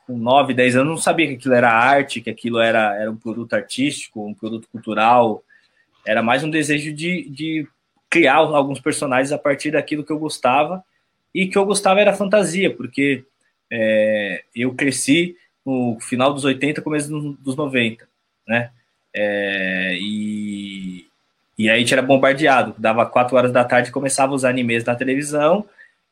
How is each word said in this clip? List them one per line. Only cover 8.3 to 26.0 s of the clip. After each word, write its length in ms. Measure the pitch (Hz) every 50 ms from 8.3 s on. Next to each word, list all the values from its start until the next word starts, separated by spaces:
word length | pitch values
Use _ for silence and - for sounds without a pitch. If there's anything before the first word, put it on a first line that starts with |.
| 139
alguns 440 | 160 156 147 151 143 139 143 139 -
personagens 520 | - 156 - - 151 135 123 131 139 139
a 60 | 147 135
partir 320 | - 147 139 143 - 151
daquilo 340 | 156 143 139 - 156 151 139
que 80 | -
eu 60 | 156 151
gostava, 680 | 156 151 - - - 123 127 147 151 160 185 185 - _ _ _ _ _ _ _ _ _ -
e 120 | 180 190
que 100 | 185 -
eu 80 | 196 196
gostava 360 | 208 196 185 - 190 190 202
era 120 | 208 202
fantasia, 600 | 190 196 202 185 214 208 185 156 165 190 185 160 -
porque, 500 | - 131 127 - 139 139 139 135 123 - _ _ _ _ _ _ _ _ -
é, 720 | 117 117 110 110 110 107 107 110 107 104 101 98 90 76 - _ -
eu 200 | 117 123 127 127
cresci 640 | 127 147 139 127 - - 135 143 170 175 180 - _ _ _ _ _ -
no 340 | 135 131 127 123 123 110 113
final 320 | - - 127 120 131 143
dos 120 | 143 135 139
oitenta, 380 | 135 131 131 143 147 143 -
começo 260 | - 156 156 151 143 147
do, 240 | 151 151 147 143 139
dos 200 | - 135 135 131
noventa, 540 | 151 151 135 131 123 117 113 113 - - _ _ _ _ _ _ _ _
né? 240 | - 113 120 120 - _ _ _ _ _ _ _ _ -
É, 800 | 104 104 104 101 101 101 98 98 98 95 95 95 92 92 92 90 87
e, 1040 | 101 104 107 107 107 107 107 104 104 104 101 101 101 98 98 98 95 92 92 92 - _ _ _ _ _ _ _ _ _ _ -
e 100 | 107 110
aí 80 | 113
a 20 | 120
gente 140 | 120 -
era 100 | - 131
bombardeado, 720 | 127 135 139 131 139 135 135 139 156 143 131 123 110 107 - 110
dava 280 | 110 110 113 117 113
quatro 300 | - - 123 123 - 131
horas 160 | 123 123 123
da 120 | 123 123 123
tarde, 280 | 123 127 123 120 -
começava 420 | - 135 143 135 - 143 135 135 143
os 100 | 131 127
animes 400 | 123 127 131 120 117 120 117 113
na 100 | 123 120
televisão, 720 | 123 131 131 135 139 151 147 151 147 147 156 185 214 208 - _ _ - _ _ _